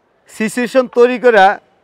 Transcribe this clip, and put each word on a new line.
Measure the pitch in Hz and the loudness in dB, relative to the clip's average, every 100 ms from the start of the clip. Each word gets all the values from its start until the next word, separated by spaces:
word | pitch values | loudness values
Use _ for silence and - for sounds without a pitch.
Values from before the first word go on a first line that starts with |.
| _ _ _ | _ _ _
situation | - 220 - 247 262 254 | -8 -8 -6 -4 -2 -2
তৈরি | - 240 247 | 0 0 2
করে | 247 220 190 202 _ _ | 0 2 2 0 _ _